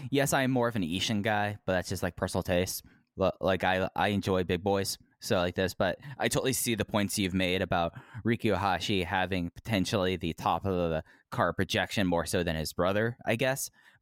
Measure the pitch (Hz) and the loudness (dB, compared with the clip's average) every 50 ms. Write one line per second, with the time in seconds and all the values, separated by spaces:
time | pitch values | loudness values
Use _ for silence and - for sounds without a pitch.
0 | 143 123 - 139 139 139 175 143 131 127 131 127 120 117 117 113 90 76 85 95 | -6 -2 0 0 2 2 2 2 2 2 2 2 2 2 0 0 -2 0 -2 -2
1 | - - 113 104 98 110 107 104 104 104 104 - - - 92 90 87 - 98 87 | 0 0 0 0 0 0 0 0 0 -2 -4 -4 -2 0 0 0 0 -2 -4 -2
2 | - 90 - - 98 90 - 95 87 - 92 87 92 - - - - - - _ | -2 -4 -2 -2 -4 -2 0 -2 0 2 2 2 0 0 -4 -8 -12 -14 -20 _
3 | _ _ - 87 92 90 - - - 92 95 90 95 92 92 92 95 - - - | _ _ -2 0 0 0 0 0 0 0 0 2 2 0 2 2 0 -2 -2 0
4 | 90 101 104 98 - 104 95 92 90 85 92 87 95 98 98 98 98 - - - | 0 0 0 0 2 2 2 2 2 0 -2 -2 0 0 0 0 0 -4 -6 -10
5 | - _ _ - - - 113 92 87 92 - - 95 90 - - 104 90 - - | -12 _ _ -8 -4 0 2 2 2 0 0 0 0 0 0 0 0 0 -2 -4
6 | - 147 131 - 107 117 - 139 98 131 127 - - 123 117 101 101 - - 107 | -8 -12 -6 -2 -2 0 0 0 0 0 0 0 0 0 0 -2 -2 0 0 0
7 | 101 95 - - 98 90 90 92 92 87 90 95 95 82 92 87 85 82 - 127 | 0 0 0 0 0 0 2 2 2 2 2 0 0 0 0 0 0 -2 -4 -8
8 | - - - 117 - 110 117 - - 113 98 87 98 98 90 85 - - 107 95 | -16 -16 -10 -4 -2 -2 0 0 2 2 2 2 2 0 0 0 0 0 0 0
9 | 87 85 98 92 92 90 98 90 87 87 - - - - 113 95 90 - - 101 | 0 0 0 0 0 0 0 -2 -2 -4 -6 -10 -6 -2 0 0 0 2 0 0
10 | 90 92 92 82 - 82 78 - - 107 87 85 - 98 92 90 87 82 80 78 | 2 0 0 0 -2 -4 -4 0 0 0 0 0 0 0 0 2 2 0 0 -2
11 | - - - - _ - - 123 101 87 - - 98 - - 104 92 - - - | -4 -8 -16 -20 _ -8 -2 0 0 0 0 0 -2 0 0 -2 -2 0 0 0
12 | 98 90 87 85 82 - - 92 85 87 80 78 78 73 - - 87 92 98 104 | 2 2 2 0 0 0 0 0 0 0 0 -2 -2 -4 -2 0 0 2 2 0
13 | 110 117 120 - - - 113 117 135 131 135 135 - - _ _ - - - _ | 0 -2 -4 -4 -4 -2 -2 0 0 -2 -2 -4 -6 -10 _ _ -20 -20 -20 _